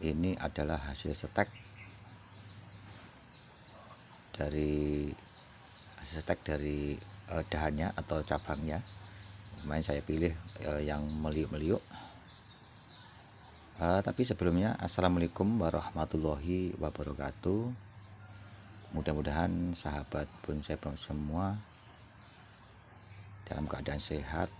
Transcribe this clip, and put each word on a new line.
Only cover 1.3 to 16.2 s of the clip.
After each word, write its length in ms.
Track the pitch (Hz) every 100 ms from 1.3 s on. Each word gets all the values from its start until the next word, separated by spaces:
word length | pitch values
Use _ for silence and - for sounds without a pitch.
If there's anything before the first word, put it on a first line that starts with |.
| - 101 - - - - - - - - - - - - - - - - - - - - - - - - - - - - -
dari, 720 | 73 76 76 76 73 73 73 - - - - - - - - -
hasil 240 | - 80
setek 240 | 80 82
dari, 480 | - 76 73 73 73 71 - - -
eh, 120 | 82 78
dahannya 400 | 76 78 73 87 -
atau 240 | - 80
cabangnya. 640 | 76 76 - 76 78 78 - - - - - - - -
Kemarin 160 | 71 76
saya 240 | 80 73
pilih, 240 | 71 80 85 80 - -
eh, 220 | 78 76
yang 160 | 76 73 76 76
meliuk-meliuk. 560 | 78 76 78 76 78 104 - - - - - - - - - - - - - - - - - - - -
Eh, 200 | 85 92
tapi 160 | 101 -
sebelumnya, 560 | 127 101 90 85 104 -
Assalamualaikum 800 | 90 - 92 90 85 - 98 113
warahmatullahi 1200 | 82 82 - 82 78 82